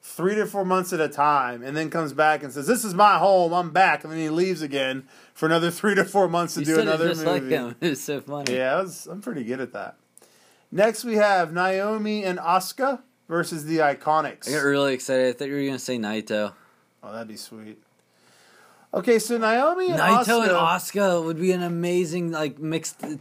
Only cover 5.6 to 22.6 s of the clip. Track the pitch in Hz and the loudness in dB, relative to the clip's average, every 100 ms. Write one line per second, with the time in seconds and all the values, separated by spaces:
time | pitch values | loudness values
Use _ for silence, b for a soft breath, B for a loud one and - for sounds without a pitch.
5.6 | 170 170 214 196 190 202 185 165 165 - | 2 0 0 2 2 2 2 2 -2 -2
6.6 | 147 160 156 156 165 165 160 175 131 147 | 2 2 4 2 2 0 0 0 0 -2
7.6 | 120 117 170 139 - 143 120 143 139 127 | -2 -4 -4 -4 -4 -8 -6 -6 -2 0
8.6 | 131 156 190 - - 180 208 185 113 127 | 0 0 -2 -8 -14 -12 -8 -8 -6 -6
9.6 | 127 104 95 - _ _ b b b b | -6 -8 -12 -14 _ _ b b b b
10.6 | b 160 214 226 240 214 208 190 170 170 | b 2 2 2 -4 2 4 4 0 0
11.6 | 185 190 202 220 214 214 190 180 160 185 | 0 0 -2 -2 -4 -4 -4 -4 0 0
12.6 | 185 - 269 247 - _ _ 165 170 170 | 0 -4 -2 -2 -8 _ _ -4 -2 -6
13.6 | 147 160 151 135 - 156 147 98 - 147 | -4 2 2 0 0 0 0 -6 -4 0
14.6 | 143 143 139 127 - 131 127 123 139 143 | 2 2 2 0 -2 2 2 0 -6 -4
15.6 | 139 131 - 123 107 110 110 107 104 - | -4 -4 -6 -4 -4 -6 -4 -4 -4 -8
16.6 | b b b _ - 110 110 107 - 113 | b b b _ -18 -14 -14 -16 -18 -18
17.6 | 107 107 _ _ _ b b b b b | -18 -20 _ _ _ b b b b b
18.6 | b b b 180 185 226 220 240 220 233 | b b b -4 2 2 2 -2 2 2
19.6 | 285 359 370 330 175 220 226 233 220 175 | 2 0 0 2 4 4 4 2 4 2
20.6 | 165 175 - 196 196 175 160 160 185 185 | 2 0 -4 0 2 0 -2 -2 0 0
21.6 | 175 170 175 180 175 175 170 165 156 127 | -2 -2 0 0 0 -2 -4 -2 -4 -4